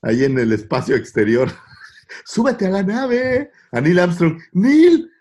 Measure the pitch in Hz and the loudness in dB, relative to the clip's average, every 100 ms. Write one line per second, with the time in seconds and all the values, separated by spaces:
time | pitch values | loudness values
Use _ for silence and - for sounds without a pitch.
0 | 120 117 135 131 117 107 - 135 170 131 | -2 0 0 0 0 -2 -2 -6 -2 -2
1 | - - 104 117 127 - - - - - | -2 -2 0 0 0 -4 -20 -20 -20 -20
2 | _ - - - 247 240 190 190 196 220 | _ -20 -10 -2 -2 0 -2 -2 -2 -4
3 | 262 247 254 254 285 _ _ 120 147 175 | -2 -2 -2 -4 -6 _ _ -4 2 2
4 | 180 170 170 160 - 180 226 294 349 330 | 2 0 -2 -2 -8 -2 2 6 6 4
5 | - _ | 0 _